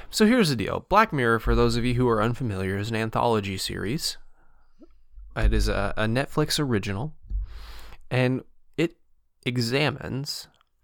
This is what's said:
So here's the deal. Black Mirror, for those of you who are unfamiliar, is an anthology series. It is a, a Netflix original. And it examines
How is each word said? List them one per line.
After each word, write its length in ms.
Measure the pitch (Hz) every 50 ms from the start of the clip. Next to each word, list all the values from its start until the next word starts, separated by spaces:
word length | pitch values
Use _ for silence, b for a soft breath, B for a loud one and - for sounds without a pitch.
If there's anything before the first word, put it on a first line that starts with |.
| B B
So 160 | - - 220
here's 240 | 214 247 254 214 156
the 80 | 139 113
deal. 280 | 95 - - 87 - -
Black 240 | 180 202 220 220 -
Mirror, 260 | 143 123 117 117 110
for 160 | - 120 117
those 220 | 113 120 117 113 120
of 80 | 117
you 80 | 123 120
who 160 | 120 127 123
are 120 | 113 107
unfamiliar, 560 | 104 117 120 - 131 117 101 95 95 95 98 98
is 120 | 101 107
an 80 | 113 110
anthology 580 | 113 110 - 120 120 120 113 107 101 101 95
series. 640 | 92 - - 98 95 95 98 123 - - - - - - - - - - - - - - - - - 311 - - - - - - - - - - -
It 160 | 110 107 110
is 160 | 110 101 107
a, 240 | 98 95 98 101 -
a 80 | - 110
Netflix 560 | 110 113 123 - - - 151 151 156 - -
original. 540 | 151 135 120 101 95 104 98 98 123 151 - - - B B B B B B B B B B B B B B B - -
And 320 | 127 127 127 123 131 123 - - - - - - -
it 220 | - 156 175 - _ _ _ _ _ _ _ _ _ -
examines 1040 | 120 123 127 117 113 123 139 151 139 123 139 - - 117 131 143 - - - - - _ _ _ _ _ _